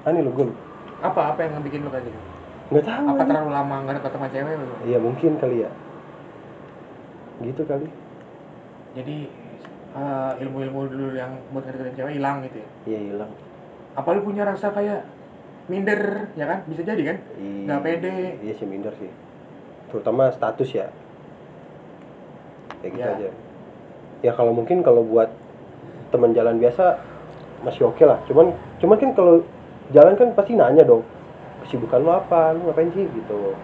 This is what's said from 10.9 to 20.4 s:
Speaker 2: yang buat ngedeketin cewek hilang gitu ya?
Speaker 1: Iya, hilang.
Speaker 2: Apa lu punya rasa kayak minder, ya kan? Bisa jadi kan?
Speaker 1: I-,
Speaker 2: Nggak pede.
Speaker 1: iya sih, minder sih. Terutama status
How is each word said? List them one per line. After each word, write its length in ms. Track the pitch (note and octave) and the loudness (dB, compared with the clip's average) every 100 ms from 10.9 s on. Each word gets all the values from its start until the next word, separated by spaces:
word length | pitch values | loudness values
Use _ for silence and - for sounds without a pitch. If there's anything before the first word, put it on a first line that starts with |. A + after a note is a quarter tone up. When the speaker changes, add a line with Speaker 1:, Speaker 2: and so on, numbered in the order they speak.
| C3 C3+ C3 | -6 -6 -6
Speaker 2:
yang 160 | B2+ C3 - | -8 -12 -12
buat 140 | C3+ | -12
ngedeketin 320 | C3 C3 C3 B2 | -10 -10 -10 -8
cewek 180 | C3 | -8
hilang 300 | D3 C#3 C#3 | -4 -4 -4
gitu 160 | C3 A#2 | -8 -14
ya? 80 | G#2 - - | -18 -16 -8
Speaker 1:
Iya, 140 | A2 G2+ | -8 -6
hilang. 240 | G2+ G#2+ - - - - - - | -8 -10 -14 -20 -20 -20 -20 -14
Speaker 2:
Apa 160 | - C#3 | -8 -2
lu 100 | G3 | -2
punya 220 | G3+ G3+ | -2 -2
rasa 240 | G3+ F#3+ G#3 | -4 -2 -4
kayak 380 | G3+ G#3 G3+ - - - - - - - | -2 -4 -4 -10 -20 -20 -20 -20 -20 -8
minder, 600 | F#3 G3 G#3 G#3 G3+ - - | -4 -2 0 -2 -4 -8 -8
ya 80 | |
kan? 160 | D3 F#3+ D#3 | -4 -4 -6
Bisa 160 | D#3 | -8
jadi 160 | E3+ G#3+ | -6 -4
kan? 160 | D3 F#3 - - | -4 -4 -10 -14
Speaker 1:
I-, 280 | G2 G2+ G2 | -12 -10 -6
Speaker 2:
Nggak 140 | C#3+ | -4
pede. 340 | D3 E3+ F3+ F#3 F#3 E3+ | -2 -4 -4 -6 -8 -8
Speaker 1:
iya 100 | G#2+ | -10
sih, 160 | G#2+ G#2 | -10 -10
minder 240 | G2 G#2+ | -8 -10
sih. 140 | - G2 - - - - - - - - | -10 -14 -16 -20 -20 -20 -20 -20 -20 -10
Terutama 400 | A2+ A2+ A#2+ C3+ | -6 -2 2 2
status 400 | - | 2